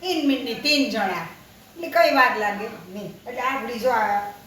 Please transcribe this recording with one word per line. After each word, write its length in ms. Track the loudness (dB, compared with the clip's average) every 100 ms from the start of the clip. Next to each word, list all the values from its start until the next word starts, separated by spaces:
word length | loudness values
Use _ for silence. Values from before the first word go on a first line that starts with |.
તીન 180 | -2 0 2
મિનિટની 340 | 0 -2 -4
તીન 260 | 2 2 2
જણા, 340 | 0 -2 -2 -6 -14 -20 -20 -20 -12
એટલે 120 | -2 4
કઈ 200 | 4 6
વાર 180 | 4 4
લાગે 280 | -2 -2 -8 -10 -14
નહીં. 180 | -12 -12 -14 -12
એટલે 140 | -4
આપણી 420 | -2 -2 -4 -2
જો 80 | 0
આ 320 | 2 2 0 -2 -12